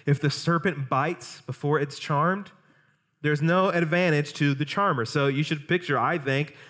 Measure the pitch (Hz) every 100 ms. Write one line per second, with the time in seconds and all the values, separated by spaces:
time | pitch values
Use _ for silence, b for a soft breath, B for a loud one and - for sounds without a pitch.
0 | - 143 147 - - 170 190 143 135 131
1 | 151 175 - - - 131 143 147 143 -
2 | - 143 165 196 196 - b b b b
3 | _ _ 147 147 160 180 190 170 165 175
4 | 180 147 147 - 143 139 147 - 202 139
5 | 110 151 139 135 151 156 - 175 175 131
6 | 127 170 139 135 151 B B